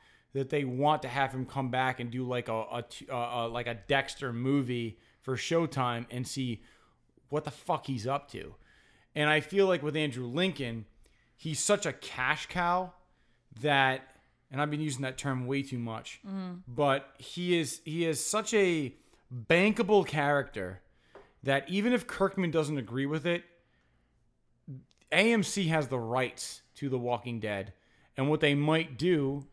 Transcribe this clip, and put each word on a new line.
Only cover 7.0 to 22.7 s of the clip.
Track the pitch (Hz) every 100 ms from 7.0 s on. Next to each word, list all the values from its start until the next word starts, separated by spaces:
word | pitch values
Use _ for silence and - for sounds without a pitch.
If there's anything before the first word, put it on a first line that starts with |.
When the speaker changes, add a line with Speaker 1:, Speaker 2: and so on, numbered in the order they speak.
| _ _ _
Speaker 1:
what | 147
the | 147
fuck | - - 156 -
he's | 127 113
up | 143 -
to. | - - - _ _ _ _ _
And | 156 147
I | 156
feel | 147 196 190
like | 175
with | 147 151
Andrew | 151 123 123
Lincoln, | 135 190 151 123 113 104 _ _ _ _ _
he's | 160 147
such | - 202 165
a |
cash | - - - 127 147 -
cow | 180 175 180 180 - _ _ _ _ _ 110
that, | 147 139 135 131 - - _ _ _
and | 135
I've | 147
been | 147
using | 156 127
that | 135 131
term | 143 127 123
way | 139
too | 139 123
much, | 117 110 - - 202
Speaker 2:
Mm-hmm. | 190 185 180 151
Speaker 1:
but | 120 143 135 - -
he | - - 175 175
is, | 143 -
he | - 160
is | 165 143
such | - 214 214
a | 220 190 160 131 - _ _ _
bankable | 123 110 170 202 214 202 208 175
character | 151 143 143 - 107 90 95 - _ _ - - _
that | 135 135 135
even | 190 226
if | 247 -
Kirkman | - 190 196 175
doesn't | 160 147